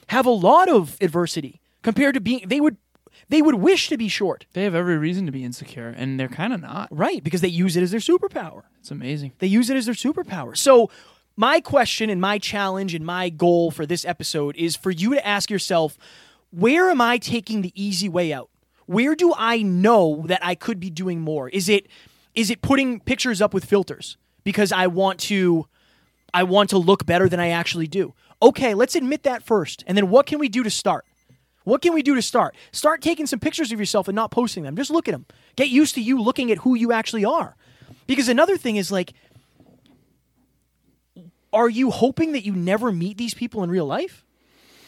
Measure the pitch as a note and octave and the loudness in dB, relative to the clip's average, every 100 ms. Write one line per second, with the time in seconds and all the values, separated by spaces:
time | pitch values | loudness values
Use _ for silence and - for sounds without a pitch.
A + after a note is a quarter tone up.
0 | - B3 B3+ A3+ F3 D#4 F#4 C4 D3+ - | -4 0 2 4 6 6 6 4 2 -2
1 | F3+ D#3+ E3+ - C3+ - _ _ A3+ G#3+ | -2 0 -2 -4 -10 -14 _ _ -4 2
2 | C#4 C4 G3 B3 F#3 C4+ D4 G#3 _ _ | 2 0 -2 -4 -2 0 0 0 _ _
3 | _ _ - D4+ D4+ A#3+ A#3+ F#4+ - D4 | _ _ 0 4 4 4 4 2 0 -4
4 | A3 - F#3+ - - F3 G3+ E3 F3+ D#3+ | -4 -2 -4 -4 -8 -4 -2 0 0 0
5 | D#3 F3+ F3+ C3+ B2 B2 C#3+ - A#2 - | 0 -2 -4 -6 -8 -10 -14 -14 -14 -8
6 | C3 C3 C3 B2 G3 A3+ - - - D3+ | -6 -4 -6 -6 -6 -6 -8 -12 -10 -4
7 | B3 E4+ D3+ F#3 F#3 E3+ F#3 E3+ F3+ A3 | -2 -2 -4 -2 -2 0 0 0 0 -2
8 | B3+ F4+ G4 D4+ E3+ - - _ - D3 | 0 2 0 -6 -12 -14 -20 _ -16 -12
9 | B2 D3+ C#3 - F#3+ G#3 A#3+ C4+ A3+ A3+ | -8 -8 -8 -4 2 2 2 0 -2 -4
10 | B3+ D#4+ - F#3 B2+ - C4+ B3+ A#3 - | -4 -4 -6 -8 -8 0 6 6 6 -2
11 | - _ _ - A3+ E4 - C#4 A#3 - | -20 _ _ -2 2 2 2 0 0 -2
12 | A3 F#3 F#3+ G#3 - G#3+ G3 F#3+ G3 E3 | -2 -2 -2 -2 -4 -6 -4 -4 -6 -8
13 | D#3+ F3+ F#3 D#3 F3 E3+ E3+ - D3+ F3 | -8 -6 -6 0 2 4 2 -2 -6 -4
14 | - E3+ - D#3+ D3 D3 E3+ E3 F#3+ E3+ | -6 -8 -6 -4 -6 -4 -4 -4 -4 -2
15 | G3+ C#4 G#3 G3+ - G3 - F3 D#3 - | 0 0 0 -2 -2 -4 -2 0 0 -4
16 | - - - _ _ E3+ G#3+ D#4 F#4 D4+ | -20 -20 -20 _ _ 0 2 4 4 4
17 | A#3 A#3+ - A#3 - A3 F#3 F#3+ G3+ F3+ | 2 0 -2 -6 -4 -4 -4 -6 -6 -4
18 | G3 E3+ E3+ C#3 A2+ _ _ _ - F3+ | -2 -2 -2 -4 -10 _ _ _ -4 0
19 | C4 D#4 F4 - A3+ A#3 G3+ F3+ G3+ A#3 | 0 2 2 2 0 0 0 2 6 6
20 | E3 D3+ E3 F#3 F3 F3+ - G#3 F#3 D#3+ | 4 0 -2 -2 -2 -4 -6 -8 -8 -8
21 | F#3 E3+ D#3+ D3+ B2+ F#3+ F3+ G3+ - - | -6 -4 -4 -6 -6 -4 2 0 0 -12
22 | _ _ _ - G#3 A#3 - C4+ C4 A3+ | _ _ _ -4 -2 -2 0 2 2 -4
23 | - B3+ B3+ G3 G#3 G3 - G3+ F3+ - | -4 -4 -2 0 0 0 0 0 0 -8
24 | - - _ _ G3 G3+ G3+ F#3+ F#3 F3 | -16 -20 _ _ -4 0 0 2 0 0
25 | F#3+ F3+ - G3+ F3+ E3 D3 _ _ _ | 0 -2 -2 0 2 2 -2 _ _ _
26 | _ _ _ F3+ F3+ F#3+ G3+ G3 E3+ G3 | _ _ _ -2 2 4 4 4 4 2
27 | - F3 F#3+ F3 E3+ E3+ E3+ F3 D#3+ F3+ | 2 2 2 2 0 -2 -4 -4 -4 -4
28 | E3+ - _ _ - A#3 B3+ G3+ A#3+ F4 | -6 -8 _ _ 4 6 2 0 0 0
29 | B3+ D4+ C4+ A#3+ - G#3+ D3+ - - F#3+ | -2 -2 -2 -4 -2 -2 -2 -8 -2 0
30 | G3 A#3 C#4 D4+ C#4+ G#3+ A3 - G3+ D#3 | 4 4 4 0 -2 -2 -4 -2 -2 -4
31 | - _ _ _ _ _ - C4+ F4 E4 | -6 _ _ _ _ _ -2 0 2 2
32 | C4+ C4+ - A#3+ E3 - - - D4+ - | 2 0 2 0 0 -4 -16 -2 0 0
33 | - D4+ D4+ A#3 D4+ - C4+ A3 G3+ G#3 | 0 -2 -4 -4 -4 -4 -4 -4 -2 -2
34 | F#3+ G3+ A3 - A#3+ - C#3+ D#3+ C#4 D#4+ | -2 -2 -2 -2 -2 -4 -8 -6 -2 -2
35 | C#4+ D3 - _ _ - C#4 B3+ D4+ C#4 | -2 -6 -10 _ _ -2 2 4 2 2
36 | A3 C4 A3 B3+ B3 G#3+ B3+ B3 A3+ A3+ | 0 0 0 0 0 0 2 2 2 0
37 | A3 A3+ G3+ D#4+ F#3 - _ _ - - | -2 -2 0 0 -2 -8 _ _ -20 -16
38 | - C4 B3 B3 E4+ F#4+ B3+ G#3+ F3 G3 | -4 0 2 4 4 2 -2 -2 -2 -2
39 | F3+ - _ _ _ _ _ _ _ _ | -4 -10 _ _ _ _ _ _ _ _
40 | _ _ _ _ _ _ _ _ _ _ | _ _ _ _ _ _ _ _ _ _
41 | _ - E3+ _ _ G#3+ A#3 A3+ C4 - | _ -20 -20 _ _ 0 2 2 0 2
42 | A#3+ - D#4+ C#4+ G3 F#3+ F3 G#3 A#3+ F3 | 0 2 -2 -2 -4 -2 0 0 0 -2
43 | F3 G#3 A#3 - A#3+ A3+ F3 F3+ D3 F3+ | -4 -6 -8 -6 -8 -4 -2 -2 -2 -4
44 | F4+ - _ _ _ _ _ _ | -6 -12 _ _ _ _ _ _